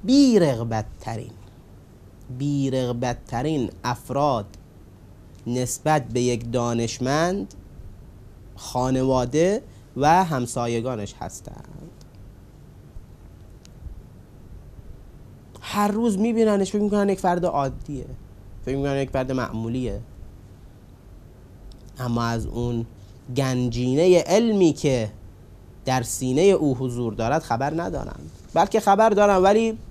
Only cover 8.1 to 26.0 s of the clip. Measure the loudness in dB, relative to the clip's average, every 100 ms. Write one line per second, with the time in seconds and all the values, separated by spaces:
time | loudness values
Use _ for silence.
8.1 | -20 -20 -20 -20 -18 -6 -2 0 0 2
9.1 | 0 0 2 2 0 -6 -20 -14 0 4
10.1 | 4 2 -2 -2 -4 -2 -2 -4 -6 -8
11.1 | -10 -12 -12 -16 -16 -16 -18 -18 -20 -20
12.1 | -20 -20 -20 -20 -20 -20 -20 -18 -18 -18
13.1 | -20 -20 -20 -20 -20 -20 -18 -16 -16 -20
14.1 | -20 -20 -20 -20 -20 -20 -20 -20 -20 -20
15.1 | -20 -20 -20 -20 -18 -6 0 0 2 0
16.1 | 2 0 4 4 4 0 0 0 2 2
17.1 | 2 0 2 0 0 -4 -6 -10 -10 -10
18.1 | -16 -18 -20 -20 -12 -6 -2 -2 -2 -2
19.1 | -2 -2 -2 -2 -4 -4 -4 -4 -6 -12
20.1 | -18 -20 -20 -20 -20 -20 -20 -20 -20 -20
21.1 | -20 -20 -20 -20 -20 -20 -20 -20 -8 -4
22.1 | -2 -2 -2 -6 -4 -4 -4 -8 -14 -20
23.1 | -20 -6 -2 -2 0 -2 -2 0 4 6
24.1 | 6 6 2 4 4 4 4 0 0 -2
25.1 | -8 -20 -20 -20 -20 -20 -10 -2 -2